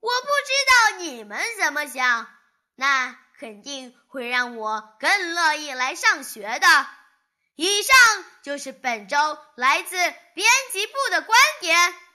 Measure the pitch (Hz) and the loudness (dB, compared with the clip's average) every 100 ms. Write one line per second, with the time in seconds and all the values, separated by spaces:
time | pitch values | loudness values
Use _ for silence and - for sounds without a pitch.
0 | 453 494 508 571 539 539 523 508 440 381 | -2 -4 0 -2 0 -2 4 4 4 0
1 | 339 247 208 214 427 440 339 294 294 247 | -10 -12 -12 -8 -8 -4 -4 -2 -8 -4
2 | 254 233 220 _ _ _ _ _ 269 269 | -2 -2 -4 _ _ _ _ _ -2 -2
3 | 254 247 _ _ 277 214 240 277 254 247 | -4 -10 _ _ -18 -16 -16 -14 -16 _
4 | _ 277 240 247 247 233 214 214 208 _ | _ -10 -4 -2 -2 -6 -6 -6 -8 _
5 | 294 403 349 339 320 302 302 254 254 339 | 0 0 0 0 0 0 -6 -4 -4 0
6 | 466 349 269 226 202 269 359 311 269 - | 0 0 -4 -12 -8 2 6 6 4 -12
7 | _ _ _ _ _ - 330 403 415 523 | _ _ _ _ _ -6 -2 0 4 8
8 | 480 415 339 _ - 285 269 - 254 226 | 8 4 -6 _ -10 -10 -10 -8 -6 -6
9 | 202 285 302 294 - - 254 320 - 359 | -2 0 0 -2 -14 -2 0 0 -2 -2
10 | 339 - _ - 427 508 523 381 440 554 | -2 -4 _ -2 2 2 0 -6 -6 -4
11 | 523 349 302 453 587 605 349 339 349 349 | -2 -2 2 4 4 0 0 2 2 -2
12 | _ | _